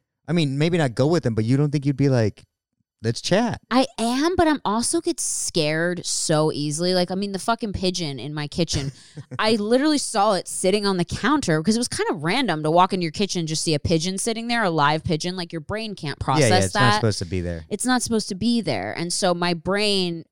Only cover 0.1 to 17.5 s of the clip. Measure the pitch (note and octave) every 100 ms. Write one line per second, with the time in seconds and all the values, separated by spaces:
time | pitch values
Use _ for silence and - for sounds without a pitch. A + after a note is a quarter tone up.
0.1 | _ - E3+ D3 C#3 D#3+ F3 C#3+ A2 C#3
1.1 | E3+ B2+ A2 A2 C3+ D3 D3 C#3 C3+ C#3+
2.1 | B2+ G#2+ - _ _ _ _ _ _ A2
3.1 | A#2 - F3+ A#3+ G2 - A#3+ C4 - A#3
4.1 | B3+ D#4+ F4+ D#4+ D4 - G#3+ A#3+ E4+ E4+
5.1 | - - - - F3 D3+ D#3 F3 F3 -
6.1 | - - D3+ D#3 - D3 D3 F3+ F#3 F3+
7.1 | F#3 G3+ F#3+ - A#3 A3 F3+ F#3 F3+ D#3+
8.1 | C3+ C3 D3+ D3 - E3 D3+ C#3 - -
9.1 | D3+ - C#3 G#3+ A3+ G#3 B3 D4+ D4 -
10.1 | G#3+ G#3 F#3 - - F#3 G#3 G3+ F#3+ F3
11.1 | - G#3+ D4+ A#3+ D#3 E3 A3+ B3 - A4
12.1 | A3+ D#3 A#3 B3 D#3 D#3 E3+ F#3 G3 E3+
13.1 | D3 G3 F3+ D#3 D#3 - D3 - E3 E3+
14.1 | G3 - A3 A#3 A#3 G3+ D#3+ C#3+ D3+ -
15.1 | D#3 F3+ F#3 E3+ E3 D3 G#3 A3+ G3 D3
16.1 | - - D#3 B2+ G#2 F#2+ G#3 G3+ G#3 A2+
17.1 | G2+ E2+ F#2 F2